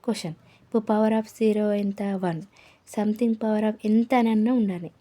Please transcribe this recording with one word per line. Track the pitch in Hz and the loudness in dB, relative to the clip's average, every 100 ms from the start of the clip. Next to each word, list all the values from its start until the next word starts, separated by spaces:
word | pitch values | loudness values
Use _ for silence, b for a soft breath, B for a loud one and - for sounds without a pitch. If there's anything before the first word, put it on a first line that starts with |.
| - | -4
క్వశ్చన్. | 214 170 160 b b _ | -6 -8 -12 b b _
ఇప్పుడు | 233 214 | -4 0
power | 214 220 220 | 2 2 2
of | 220 - | -2 0
zero | 220 208 208 208 | 0 2 0 0
ఎంత? | 202 196 202 196 | -2 -4 -6 -2
వన్. | 185 165 196 b b b - | -2 -4 -10 b b b -10
Something | - 214 214 233 220 | -4 -2 0 -2 0
power | 220 214 214 | -2 0 -2
of | 214 214 | -2 2
ఎంతనన్నా | 220 233 254 226 220 220 254 | 2 4 2 4 2 2 2
ఉండని | 202 175 165 _ | 0 -4 -10 _